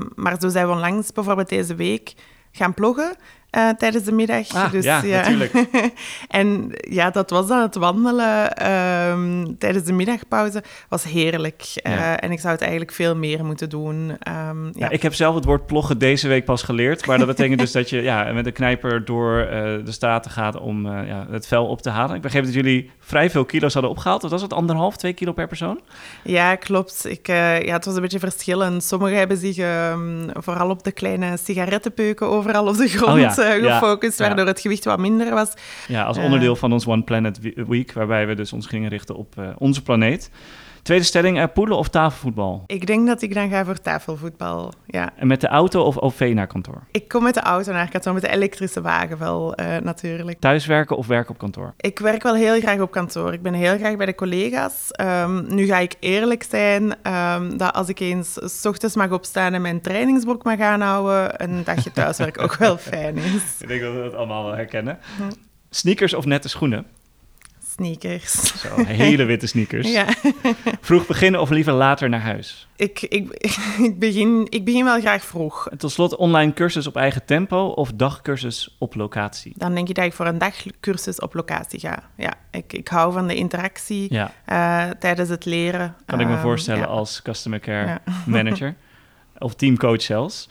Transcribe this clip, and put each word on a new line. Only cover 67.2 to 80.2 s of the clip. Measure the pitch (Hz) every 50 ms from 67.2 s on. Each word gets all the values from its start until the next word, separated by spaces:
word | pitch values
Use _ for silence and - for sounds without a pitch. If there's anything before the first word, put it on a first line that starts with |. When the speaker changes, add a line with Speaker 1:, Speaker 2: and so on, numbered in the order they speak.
| _ _ _ _ - - _ - - - -
Speaker 1:
Sneakers. | - 185 170 165 - - 180 175 175 - - - - - - - -
Speaker 2:
Zo, | - - 104 123 117
hele | - 110 110 120 147 147 139 131
witte | 113 120 110 -
sneakers. | 107 - 117 107 - - 113 127 226
Speaker 1:
<laughs> | 233
Ja. | 208 196 - 240 - - 294 - - - 254 226 - - 233 226 -
Speaker 2:
Vroeg | - - 170 175 170
beginnen | - 160 - 185 190 190 170
of | 156 131
liever | 156 156 151 151 131
later | 131 135 135 143 - 143 123
naar | 117 113
huis? | 110 110 101 101 101 - - - - _ _
Speaker 1:
Ik, | - 208 202 - -
ik, | - - - 208 190 - - - - 214 -
<laughs> | 196 214 208 208 208 247
ik | 226 190 175
begin, | 220 220 190 214 202 226 233 226 220 -
ik | - 220 185
begin | 233 240 247 254
wel | 254 233 233
graag | 214 214 202 196 -
vroeg. | - - 170 156 151 - - - -
Speaker 2:
En | -
tot | 139 - 143
slot, | - - 175 170 156
online | - 180 170 165 156 156 151 -
cursus | - 170 175 - 165 139
op | 151 -
eigen | 135 135 139 135 135 -
tempo | - 147 160 196 - 185 185 196
of | 180 - - 143 120 110
dagcursus | 104 127 143 147 - - 147 139 127 127 120 113 - - - - -
op | 135 - -
locatie? | 110 104 104 - 107 104 104 - - - - -
Speaker 1:
Dan | - 175 180 175
denk | 175 180 180
ik | 180
dat | 190 180
ik | 175 170
voor | -